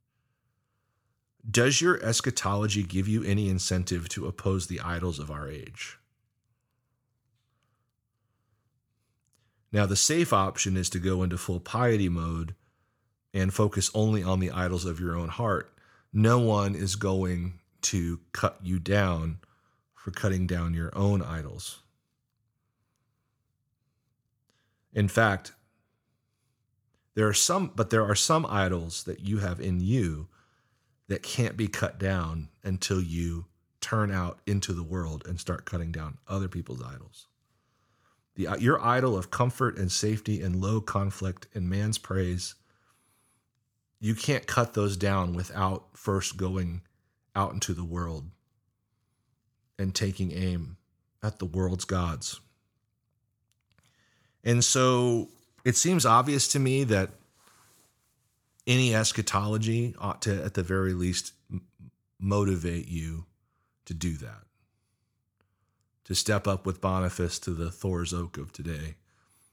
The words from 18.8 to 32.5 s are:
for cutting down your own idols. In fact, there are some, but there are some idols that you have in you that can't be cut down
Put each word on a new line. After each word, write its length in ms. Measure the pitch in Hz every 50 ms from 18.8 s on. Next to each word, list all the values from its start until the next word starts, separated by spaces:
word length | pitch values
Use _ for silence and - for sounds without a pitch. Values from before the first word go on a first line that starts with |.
| 80 95 98 104 98 92 87 80 80 82 80 - - _ _ _ _ _ _ _ _ _ _
for 160 | - - 98
cutting 360 | 90 - - 101 95 92 92
down 280 | 90 90 85 85 85 85
your 160 | 82 82 - -
own 260 | - 98 101 101 95
idols. 600 | 82 - 82 80 76 69 - - - - - - _ _ _ _ _ _ _ _ _ _ _ _ _ _ _ _ _ _ _ _ _ _ _ _ _ _ _ _ _ _ _ _ _ _ _ _ _ _ _ _ _ _ _ _ _ _ _ _ _ _ _ _ _ _ _ _ _ _ _ _ _ _ -
In 120 | 107 101
fact, 460 | 98 - 113 113 107 98 95 - - - _ _ _ _ _ _ _ _ _ _ _ _ _ _ _ _ _ _ _ _ _ _ _ _ _ _ _ _ _ _ _ -
there 140 | 107 107 107
are 60 | 101
some, 360 | - - - 175 202 185 - -
but 140 | - 107 -
there 140 | 117 110 107
are 100 | 101 104
some 320 | - - - 160 160 160
idols 580 | - 104 101 95 90 92 85 82 82 82 - -
that 160 | - - -
you 180 | - 98 107 104
have 220 | 95 92 87 -
in 200 | 64 92 90 90
you 480 | 90 98 123 131 98 85 78 73 82 - _ _ _ _ _ _ _ _ _ _ _ _ _ _ _ -
that 140 | 95 87
can't 340 | - - - - 120 107 -
be 120 | 104 110 95
cut 300 | - - 107 - - -
down 500 | 98 95 95 92 82 80 82 82 76 -